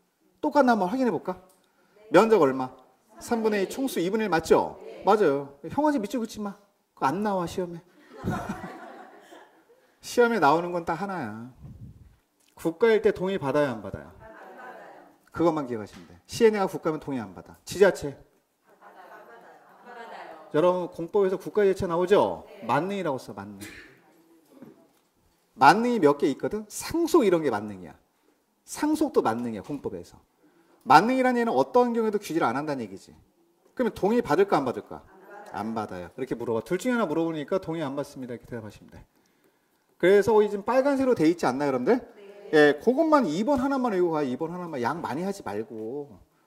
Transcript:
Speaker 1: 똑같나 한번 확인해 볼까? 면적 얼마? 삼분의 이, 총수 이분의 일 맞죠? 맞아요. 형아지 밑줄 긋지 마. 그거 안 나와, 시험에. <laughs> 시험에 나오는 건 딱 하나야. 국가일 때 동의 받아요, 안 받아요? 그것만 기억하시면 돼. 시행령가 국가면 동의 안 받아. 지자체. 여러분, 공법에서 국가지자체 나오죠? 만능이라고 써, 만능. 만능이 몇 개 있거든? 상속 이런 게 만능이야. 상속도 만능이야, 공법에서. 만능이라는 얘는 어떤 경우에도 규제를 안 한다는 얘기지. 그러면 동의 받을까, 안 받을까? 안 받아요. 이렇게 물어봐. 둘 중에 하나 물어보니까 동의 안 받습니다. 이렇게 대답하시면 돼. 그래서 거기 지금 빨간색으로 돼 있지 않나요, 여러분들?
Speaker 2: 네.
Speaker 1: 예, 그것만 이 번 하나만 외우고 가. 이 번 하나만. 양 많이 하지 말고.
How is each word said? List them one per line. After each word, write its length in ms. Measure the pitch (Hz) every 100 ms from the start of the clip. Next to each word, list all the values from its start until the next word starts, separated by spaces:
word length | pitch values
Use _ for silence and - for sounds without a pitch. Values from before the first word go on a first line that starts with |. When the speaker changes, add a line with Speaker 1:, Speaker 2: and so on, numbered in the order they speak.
| _ _ _ _
Speaker 1:
똑같나 340 | 302 294 254
한번 160 | 226 175
확인해 200 | 262 247
볼까? 320 | 175 - 185 - _ _ _ _ _ -
면적 320 | 165 220 214
얼마? 340 | 139 131 127 - _ _ _ -
삼분의 440 | - 233 220 208
이, 60 | 190
총수 300 | - 269 -
이분의 260 | 175 220 214
일 40 |
맞죠? 500 | 160 - 165 82 - - -
맞아요. 540 | - 214 180 139 139 - 165
형아지 280 | 262 302 285
밑줄 220 | 202 262
긋지 220 | 220 -
마. 140 | 208 185 _ _ _
그거 140 | _ 139
안 160 | 170
나와, 240 | 214 196 170
시험에. 340 | - 175 170 _ _ _ -
<laughs> 1800 | - - - - - - - - - - - - - _ _ _ _ _
시험에 360 | - - 240 226
나오는 340 | 147 160 175
건 140 | 175 170
딱 80 | 160
하나야. 500 | 196 185 117 110 123 123 - - - - - _ _ _ _
국가일 480 | - 165 165 226 214
때 100 | 214
동의 280 | - 185 196
받아요, 320 | 139 143 143
안 100 | 113
받아요? 300 | 98 82 73 - - - - - - - - - - _ _
그것만 340 | - 165 156 131
기억하시면 420 | 117 101 101 85
돼. 120 | 87 _
시행령가 400 | - 226 214 190
국가면 320 | 147 170 156
동의 200 | - 135
안 140 | 101
받아. 240 | 90 - 85 -
지자체. 500 | - 190 180 147 127 - _ _ _ _ _ - - - - - 233 - - _ _ 240 240 233 - - - -
여러분, 360 | 151 175 180 170
공법에서 480 | - 170 208 190 185
국가지자체 500 | - 208 196 190 190
나오죠? 580 | 170 180 190 110 82 - - 113
만능이라고 500 | 131 185 202 170 131
써, 160 | -
만능. 260 | 101 98 101 98 - - _ _ _ _ _ _ - - - _ _ _ _ _ _ _
만능이 460 | - 135 196 240 240
몇 180 | 147 143
개 100 | 170
있거든? 340 | 131 131 214 214
상속 580 | - - 320 339 349 214
이런 160 | 170
게 80 | 151
만능이야. 480 | 107 104 95 85 - _ _ _ _ _ _ _
상속도 560 | - 302 302 294 233
만능이야, 400 | - 117 120 107
공법에서. 560 | - 143 110 92 87 - _ _ _ _ _ _
만능이라는 560 | 117 143 214 262 254 240
얘는 120 | 233
어떤 400 | 131 269 247 247
경우에도 260 | 233 220 208
규제를 260 | - 160 143
안 120 | 127
한다는 260 | 151 135
얘기지. 320 | 107 92 - 76 _ _ _ _ _
그러면 200 | - 233
동의 280 | - 190 240
받을까, 360 | 240 175 202 175
안 80 | 131
받을까? 380 | 107 - 78 - - - - -
안 220 | 90 107
받아요. 360 | 113 104 90 87 -
이렇게 180 | 131 113
물어봐. 260 | 117 113
둘 160 | - 180
중에 140 | 247
하나 140 | 240 196
물어보니까 540 | 151 165 160 139 190
동의 240 | 160 165
안 120 | 143 143
받습니다. 380 | 139 139 123
이렇게 140 | 120 -
대답하시면 440 | 120 107 - 85
돼. 140 | 82 - _ _ _ _ _ _ _ _ _
그래서 360 | 175 202 196
거기 160 | 214 208
지금 140 | 202 196
빨간색으로 500 | 254 269 269 262 240
돼 120 | 160
있지 160 | 170 147
않나요, 220 | 127 143
여러분들? 320 | 131 127 240 - -
Speaker 2:
네. 340 | - - -
Speaker 1:
예, 260 | 156 147 139
그것만 440 | - 262 320 302 208
이 160 | 160
번 160 | 220 277
하나만 340 | 269 269 247
외우고 180 | 185 180
가. 120 | 156
이 120 | 143 127
번 160 | 160
하나만. 300 | 180 175 147
양 200 | 117 165
많이 200 | 110 127
하지 200 | 190 202
말고. 720 | - 101 113 113 110 139 143 92 _ _